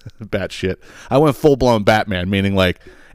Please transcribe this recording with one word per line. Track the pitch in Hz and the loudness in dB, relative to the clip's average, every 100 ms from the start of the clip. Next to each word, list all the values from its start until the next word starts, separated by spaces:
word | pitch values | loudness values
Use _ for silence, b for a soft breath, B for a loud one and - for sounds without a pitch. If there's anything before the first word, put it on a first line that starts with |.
| - | -18
<laughs> | - | -20
bat | 107 101 92 | -10 -8 -8
shit. | - 95 92 B B B | -6 -6 -8 B B B
I | 127 | 2
went | 156 123 | 2 2
full-blown | 156 135 127 113 | 2 2 2 2
Batman, | 104 107 104 90 90 | 2 0 0 -4 -2
meaning, | 98 98 | -2 0
like, | 98 92 - B B B | 0 0 -2 B B B